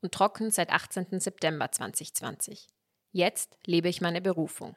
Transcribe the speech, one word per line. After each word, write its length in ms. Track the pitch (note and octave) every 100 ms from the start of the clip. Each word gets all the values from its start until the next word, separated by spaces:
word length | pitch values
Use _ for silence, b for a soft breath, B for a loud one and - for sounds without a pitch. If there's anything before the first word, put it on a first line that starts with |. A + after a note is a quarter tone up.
und 100 | F#3+
trocken 380 | - G3 G3+ A3
seit 220 | G#3 -
achtzehnten 480 | - - - F3+ F#3
September 520 | F#3+ - D#3+ D#3 -
zwanzig 440 | - A2+ - D3 -
zwanzig. 520 | - - - - - _ _ _ _
Jetzt 480 | F#3 F3 - - _ -
lebe 220 | E3+ F3
ich 120 | F3+
meine 200 | F3 F3
Berufung. 540 | F#3 E3+ D3+ - -